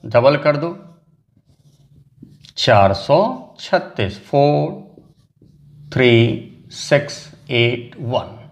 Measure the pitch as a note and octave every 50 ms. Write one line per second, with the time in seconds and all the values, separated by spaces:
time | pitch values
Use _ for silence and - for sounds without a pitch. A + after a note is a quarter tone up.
0 | - A#2 A2 A#2+ A#2+ C#3 D3 C#3+ - D3+ D3 C#3+ D3+ E3+ F3+ - - - - _
1 | _ _ _ _ _ _ _ _ _ _ _ _ _ _ _ _ _ _ _ _
2 | _ _ _ _ - - - _ _ - _ - - - A#2 G2+ G2 F#2+ F#2+ -
3 | - - C#3 E3 G#3 A#3+ B3+ - - - - - - - - F3 - - - -
4 | G#2+ F#2+ G2 - - - - C#3+ C#3+ D3 D3 D3 D3 D#3+ G3 - - - - -
5 | - _ _ _ _ _ _ _ _ _ _ _ _ - - - - - - B2+
6 | B2+ B2 A#2 A#2 A#2 A2+ A2 - - - - - - - - - - - D3+ C#3+
7 | D3 - - - - - - _ _ - B2 A#2+ A#2 A#2+ B2 A#2+ A#2 - - -
8 | C#3+ A#2+ B2+ A#2 - - - - - -